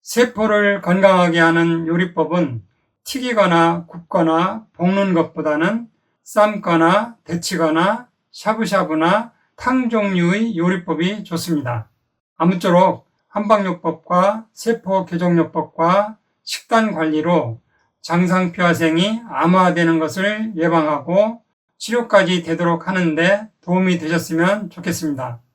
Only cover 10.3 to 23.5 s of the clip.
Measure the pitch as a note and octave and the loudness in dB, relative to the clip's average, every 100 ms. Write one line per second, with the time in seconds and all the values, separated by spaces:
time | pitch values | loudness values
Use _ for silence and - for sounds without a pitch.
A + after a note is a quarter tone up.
10.3 | G3+ A3+ F3+ F3 F#3 F3 D3+ F3 G#3 - | 0 -2 -2 -2 -2 -4 -4 -2 -4 -8
11.3 | E3+ F3 D3+ B2+ A#2 - _ _ _ _ | -8 -4 -4 -4 -8 -10 _ _ _ _
12.3 | - E3+ F#3 G3 F3 F#3 - _ _ _ | -2 0 0 2 4 4 0 _ _ _
13.3 | G#3 G#3 G#3 F#3+ - E3 D#3+ - F3+ F#3+ | -6 2 2 2 -4 -6 -8 -2 2 2
14.3 | A3 - - A3+ A3+ F#3 F#3+ F3 E3+ F3 | 0 -12 -8 -4 -4 -2 -2 -2 -2 0
15.3 | E3+ D#3 D#3+ D3+ - E3 F#3+ G#3 G#3+ _ | 2 0 -4 -8 -2 2 2 0 -8 _
16.3 | _ - - _ A3+ G#3+ D#3+ D#3 D3+ E3 | _ -14 -14 _ 0 0 -2 -2 0 2
17.3 | E3+ A#2+ A2+ _ _ _ _ - F3 F3+ | 0 0 -10 _ _ _ _ -2 0 2
18.3 | F#3 F3+ F3+ F3 E3 E3 D#3+ G3+ A3+ - | 2 -2 0 0 2 2 2 0 -2 -6
19.3 | - E3 F#3+ F#3 E3 E3 E3 D#3 F#3+ G3+ | -2 2 4 4 2 2 0 -2 -2 -4
20.3 | G#3+ A3 F3 E3 E3 D#3 D3 C#3+ F#3 A3 | -4 -6 -2 0 2 0 -2 0 0 0
21.3 | A#3 _ _ _ _ - A#3+ A3+ G3+ F3 | -4 _ _ _ _ -4 -4 2 2 4
22.3 | F3+ E3 E3 E3+ E3 - F#3+ E3+ D#3 F3 | 0 -2 -2 0 0 -2 -2 0 0 0
23.3 | G3+ A3 | 0 -4